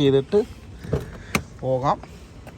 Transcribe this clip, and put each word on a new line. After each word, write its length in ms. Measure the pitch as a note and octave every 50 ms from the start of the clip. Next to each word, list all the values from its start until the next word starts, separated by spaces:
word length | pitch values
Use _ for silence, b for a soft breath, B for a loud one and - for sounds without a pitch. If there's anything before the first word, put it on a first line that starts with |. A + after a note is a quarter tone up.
| C#3+
ചെയ്തിട്ട് 380 | C#3 C3+ C#3 C3+ - G3+ G#3 - - - - - - - - - - - B B B B B B B B - - - - -
പോകാം. 360 | B2+ B2+ C3 B2+ C3 D3 G#3 - - - - - - - - - - - -